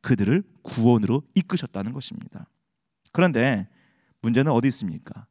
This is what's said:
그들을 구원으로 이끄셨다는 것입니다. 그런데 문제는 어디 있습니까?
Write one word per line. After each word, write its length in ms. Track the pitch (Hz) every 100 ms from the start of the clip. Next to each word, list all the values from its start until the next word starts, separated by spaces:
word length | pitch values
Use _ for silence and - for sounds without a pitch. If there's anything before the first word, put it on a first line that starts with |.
그들을 420 | - 120 101 160 - _
구원으로 600 | - - 113 120 104 127 -
이끄셨다는 580 | - - 180 - 98 101
것입니다. 540 | 131 - - - - - _ _ _ _ _ _
그런데 560 | - 180 123 127 110 95 _ _ _ _ _
문제는 300 | 113 117 143
어디 160 | 120 131
있습니까? 580 | - 101 78 - - -